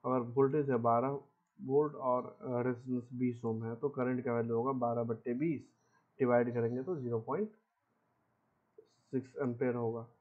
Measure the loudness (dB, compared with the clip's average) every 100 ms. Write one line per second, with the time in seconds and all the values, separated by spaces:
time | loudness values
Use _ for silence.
0 | 0 0 0 2 4 4 2 2 4 4
1 | 2 -4 -10 _ _ _ 2 2 2 -2
2 | 0 0 -2 -10 -4 0 0 -2 -2 -4
3 | -4 -2 -2 0 -4 -2 -4 -4 -4 -2
4 | -2 0 0 0 0 0 0 0 0 0
5 | -2 -4 -4 -2 0 -2 -6 _ _ _
6 | _ _ 4 6 4 2 0 0 -4 -4
7 | -2 -4 -2 -4 -4 -6 _ _ _ _
8 | _ _ _ _ _ _ _ -20 -20 _
9 | _ -6 -6 -6 -4 0 -2 0 -2 -4
10 | -10 _